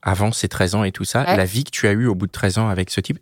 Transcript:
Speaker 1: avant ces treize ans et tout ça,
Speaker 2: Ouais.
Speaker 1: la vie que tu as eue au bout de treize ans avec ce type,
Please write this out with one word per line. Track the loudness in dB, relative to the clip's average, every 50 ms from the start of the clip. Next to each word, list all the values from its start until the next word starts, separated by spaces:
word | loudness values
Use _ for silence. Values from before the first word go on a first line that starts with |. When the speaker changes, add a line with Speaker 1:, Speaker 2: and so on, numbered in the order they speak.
| 2
Speaker 1:
avant | 0 0 2 2 0
ces | 0 0 -4 -4
treize | 0 0 0 2 2
ans | 0 0
et | 0
tout | -2 -4 -8
ça, | -2 0 0 2
Speaker 2:
Ouais. | 2 2
Speaker 1:
la | 2 2
vie | 0 0 -2 -4
que | -4
tu | -6 0 2 2
as |
eue | 2 4 2
au | 2 2
bout | 0 -2 -4
de |
treize | -4 -2 -2 0 2 2
ans | 0 0
avec | 0 -2 -2 -2
ce | -2 -4
type, | -4 -4 -6 -8